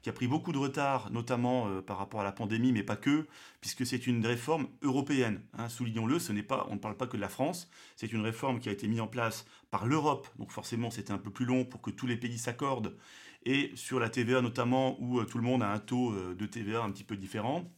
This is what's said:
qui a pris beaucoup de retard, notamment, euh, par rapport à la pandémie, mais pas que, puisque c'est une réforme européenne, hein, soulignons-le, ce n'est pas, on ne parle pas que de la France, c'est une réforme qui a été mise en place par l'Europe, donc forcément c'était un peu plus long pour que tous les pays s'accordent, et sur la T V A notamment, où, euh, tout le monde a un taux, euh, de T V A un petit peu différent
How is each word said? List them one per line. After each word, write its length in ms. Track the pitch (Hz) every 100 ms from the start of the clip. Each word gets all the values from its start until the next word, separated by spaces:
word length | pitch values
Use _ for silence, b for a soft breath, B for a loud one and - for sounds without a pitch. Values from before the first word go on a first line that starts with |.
qui 80 | -
a 40 |
pris 140 | 113 123
beaucoup 240 | 151 175
de 60 | 139
retard, 540 | 135 143 139 135 -
notamment, 560 | 120 117 123 123 127 107
euh, 140 | 95
par 160 | 95 95
rapport 220 | 98 110
à 20 |
la 80 | 98
pandémie, 400 | 98 107 113 127
mais 100 | 113
pas 140 | 95 107
que, 320 | - 151 151 B B B
puisque 260 | - - 123
c'est 220 | 123 123
une 180 | 120 113
réforme 400 | 120 131 156 135 -
européenne, 600 | 143 131 139 139 120 101 -
hein, 160 | - 117
soulignons-le, 480 | - 120 113 113 160
ce 160 | 170
n'est 80 | 104
pas, 240 | 104 135 -
on 20 |
ne 60 | 101
parle 180 | 107 101
pas 80 | 123
que 120 | 117
de 40 |
la 80 | 98
France, 400 | - 139 175 - B B B
c'est 160 | 113
une 100 | 110
réforme 380 | 107 113 135 120
qui 100 | 117
a 20 |
été 160 | 101 107
mise 120 | 113
en 40 | 110
place 400 | 123 117 110 - B B
par 160 | 98 110
l'Europe, 420 | 151 147 139 - -
donc 100 | 107
forcément 400 | - - 117 117
c'était 240 | 110 98
un 60 | 101
peu 100 | 98
plus 160 | 98 123
long 200 | 127 127
pour 180 | 120
que 80 | -
tous 160 | - 127
les 100 | 120
pays 220 | 123 117
s'accordent, 560 | 117 117 143 127 104 - B B B B -
et 260 | 135 139 -
sur 240 | - 131
la 100 | 113
T 140 | -
V 120 | 123 127
A 60 |
notamment, 580 | 123 123 120 127 131 -
où, 200 | 123 123
euh, 60 | 113
tout 120 | 120
le 60 |
monde 180 | 117 127
a 100 | 104
un 80 | 107
taux, 320 | - 127 123
euh, 220 | 101 92
de 140 | 90 104
T 160 | 113
V 120 | 104 113
A 80 |
un 60 | 113
petit 140 | 95
peu 120 | 107 104
différent 560 | 98 110 110 160 175